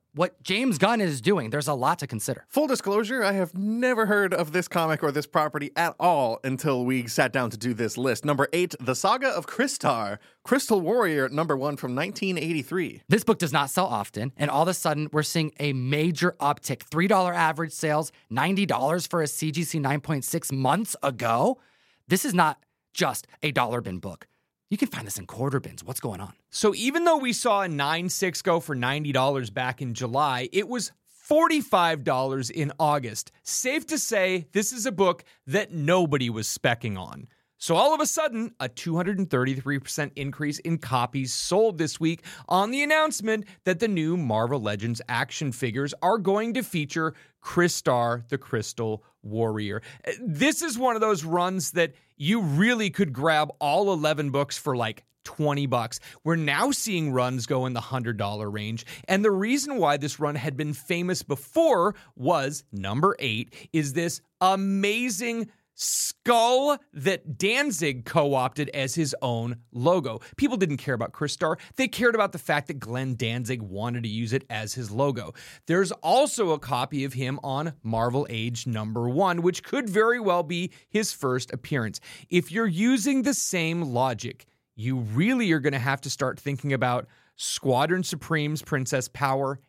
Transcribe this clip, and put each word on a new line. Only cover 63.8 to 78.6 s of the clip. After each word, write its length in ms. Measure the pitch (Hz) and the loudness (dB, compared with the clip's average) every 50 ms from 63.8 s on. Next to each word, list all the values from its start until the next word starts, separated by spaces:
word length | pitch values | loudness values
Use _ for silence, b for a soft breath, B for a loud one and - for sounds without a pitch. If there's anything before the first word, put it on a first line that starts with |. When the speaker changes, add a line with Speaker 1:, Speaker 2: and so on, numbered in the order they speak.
| 151 139 127 | -2 -2 -2
Speaker 3:
this 260 | 175 170 165 - - _ _ _ - | -4 -4 -4 -4 -8 _ _ _ 0
amazing 1080 | 180 190 190 190 196 196 196 196 196 202 214 233 247 254 196 175 240 233 233 233 220 226 b b b b b - | 2 2 2 2 0 0 0 2 2 0 0 0 -2 -2 -2 -4 -4 -4 -4 -4 -6 -8 b b b b b -8
skull 960 | - - - - - - - _ - 226 240 226 226 240 254 262 277 294 285 - _ _ | -6 -4 -2 -2 -4 -4 -6 _ 2 4 4 6 6 4 4 4 4 2 0 0 _ _
that 460 | - 147 131 196 190 - - 156 117 - | -10 -4 -2 0 0 -2 -4 -8 -4 -2
Danzig 640 | 185 208 233 269 294 294 196 143 165 143 131 123 113 | 0 0 2 2 0 0 -2 -2 -2 -2 -2 -4 -6
co-opted 640 | - - 170 147 143 139 131 127 131 - 147 147 131 | -2 2 2 2 4 2 0 0 0 -2 -4 -6 -4
as 260 | - 143 135 131 - | -4 -4 -4 -2 -2
his 180 | 170 160 131 - - | -2 -2 -2 -2 -2
own 360 | - 123 120 113 117 120 120 117 - _ | -2 0 0 0 -2 -4 -6 -8 -12 _
logo. 480 | - 120 123 165 180 185 135 120 110 - B B B | -6 0 2 4 4 4 2 -2 -6 -10 B B B
People 200 | B 277 254 254 | B 0 0 2
didn't 220 | 196 190 156 143 117 | 2 0 0 0 -2
care 160 | - 147 127 | -2 -2 -2
about 180 | 110 113 - | -2 -4 -6
Crystar. 440 | - - 151 143 - - 175 156 170 - B B B | -6 -6 -6 -6 -4 -2 -2 -2 -2 -4 B B B
They 100 | - 262 | -2 -2
cared 300 | 214 - 185 240 240 226 | -2 0 2 2 4 4
about 160 | 220 202 196 | 4 2 0
the 60 | - 165 | -2 -4
fact 280 | - - 151 147 143 | -2 0 0 0 0
that 140 | - 151 131 | -4 -8 -10
Glenn 340 | - 117 120 127 131 131 127 | -8 -6 -4 -4 -2 -2 -2
Danzig 480 | 110 120 113 117 123 120 110 131 120 | -2 -2 -2 -2 -2 -4 -4 -6 -6
wanted 400 | 107 95 92 101 110 120 120 120 | -6 -8 -6 -6 -4 -4 -4 -4
to 60 | 117 110 | -4 -4
use 240 | 104 113 120 107 | -4 -4 -4 -2
it 100 | 127 135 - - | -2 -4 -4 -4
as 240 | 113 107 110 104 - | -6 -6 -6 -6 -8
his 160 | 127 117 98 | -8 -8 -6
logo. 440 | 104 120 139 143 123 117 101 80 - B B B B B B | -2 0 0 0 0 -2 -8 -12 -14 B B B B B B
There's 260 | - 165 185 196 170 | 0 2 2 2 0
also 580 | - - - 160 202 262 302 269 - - 208 170 | -2 -2 0 4 4 4 4 4 2 0 2 2
a 80 | 156 143 | 0 0
copy 460 | - 123 135 120 131 131 156 139 135 | -2 -2 -2 -2 0 -2 -2 -4 -4
of 80 | 139 | -4
him 260 | 123 131 135 127 139 143 - | -4 -4 -4 -4 -4 -4 -4
on 300 | 143 131 139 156 170 - - - | -4 -2 -2 -4 -4 -6 -8 -4
Marvel 420 | 113 113 113 117 123 120 139 127 - | -2 0 2 2 2 2 0 -2 -2
Age 380 | 117 110 113 120 117 117 | -4 -4 -4 -4 -4 -4